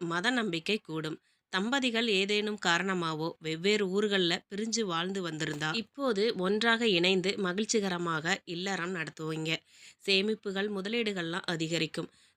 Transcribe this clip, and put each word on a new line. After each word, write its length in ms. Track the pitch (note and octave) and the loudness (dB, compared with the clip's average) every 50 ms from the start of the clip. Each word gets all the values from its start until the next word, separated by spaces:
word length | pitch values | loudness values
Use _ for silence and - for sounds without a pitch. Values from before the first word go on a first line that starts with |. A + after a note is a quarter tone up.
| F3+ | -2
மத 260 | E3+ E3+ F3 F3+ A#3 | -4 -2 0 0 2
நம்பிக்கை 480 | C4 B3 A3+ G#3+ E3+ E3 D#3+ - G3+ A3 | 2 2 0 0 -2 -2 -2 -2 -2 -2
கூடும். 400 | - - D#3 D#3+ D#3 D#3 D3+ - _ _ _ _ _ _ - | -2 -4 -6 -6 -4 -6 -6 -10 _ _ _ _ _ _ -4
தம்பதிகள் 540 | F#3 G3 A3 B3 C#4 C4 B3+ A3 A3+ A#3 A#3 | -2 -2 0 0 0 0 0 0 0 2 2
ஏதேனும் 460 | G#3 F#3+ G3 G3 G#3 G#3 G#3 G#3+ G#3 G#3 | 2 2 2 2 0 0 0 -2 -2 -2
காரணமாவோ 680 | - F#3+ E3+ E3+ F3+ G3 F#3+ F#3 E3+ E3 D#3+ D3+ D#3 E3 - - | 2 2 2 2 2 0 0 0 0 -2 -2 -2 -4 -4 -6 -6
வெவ்வேறு 440 | E3 D#3+ D#3+ D#3+ E3+ G3 G#3+ G#3+ G#3 F#3 | -6 -6 -4 -2 0 2 2 2 2 2
ஊர்கள்ல 440 | F3+ G3+ G#3 G#3+ G3+ G3 F#3 E3+ E3+ F#3 - - | 2 2 2 2 4 4 4 4 2 0 -2 -6
பிரிஞ்சு 340 | - G3 A3 A3+ G#3+ A3+ A3+ | -8 -6 -4 -2 -2 -2 0
வாழ்ந்து 340 | G3 E3+ E3 E3+ F#3 G3 G3 | 0 0 0 0 -2 -2 -4
வந்திருந்தா, 480 | F#3 E3 D#3 D#3 D#3+ D#3 D#3 D3+ D3 D#3 D#3+ | -4 -4 -4 -2 -2 -2 -2 -2 -2 -2 -2
இப்போது 480 | A3+ G#3 - _ - C#4 C4 A3+ G3 G3+ A#3+ A3 - | -2 -4 -6 _ -4 -2 0 2 2 2 0 0 0
ஒன்றாக 440 | F3+ F#3 G3+ G#3+ G#3+ A#3 A3+ A3+ A#3+ A#3 | 0 2 2 2 4 2 2 4 4 4
இணைந்து 440 | G3 E3+ E3+ F#3 F#3+ F#3+ E3+ F#3+ G3+ - | 4 4 6 4 4 4 2 0 0 0
மகிழ்ச்சிகரமாக 1000 | G3+ F3+ F3 G3 A3 G#3+ - A3+ G3 G3 F3+ F3 F3 E3+ E3 D#3 D3 E3+ F#3+ - - | -2 -2 0 -2 0 0 2 2 2 0 0 -2 -2 -2 -2 -2 0 0 -2 -2 -4
இல்லறம் 480 | - F3 E3+ F3+ G3 G3 F3+ E3+ F3 F#3+ | -6 -8 -6 -4 -4 -2 -2 -4 -4 -4
நடத்துவீங்க. 580 | F3 D#3+ D3+ D3+ - D#3+ D#3 D#3+ D#3 D#3 D#3+ D#3+ - - _ - - - - - _ | -4 -6 -6 -8 -8 -6 -4 -4 -4 -2 -2 -2 -4 -4 _ -20 -20 -20 -20 -20 _
சேமிப்புகள், 680 | - - G3 F#3+ F#3+ G#3+ A3 G#3 - G#3 F#3+ G3 G3 G#3+ | -2 2 2 4 4 2 0 -2 -4 -4 -4 -2 -2 -2
முதலீடுகள்லாம் 800 | G#3 G3 F#3 G3+ A3+ A#3+ A#3 G#3+ G3+ F#3 E3+ E3 E3+ F#3 - - | -2 -4 -4 -2 -2 0 0 0 -2 -2 -2 -4 -4 -4 -4 -4
அதிகரிக்கும். 600 | F3 E3 D#3+ D#3+ E3 E3 D#3+ D#3 - - E3 - _ _ _ _ _ | -2 -2 -2 -2 0 0 0 -2 -2 -6 -8 -8 _ _ _ _ _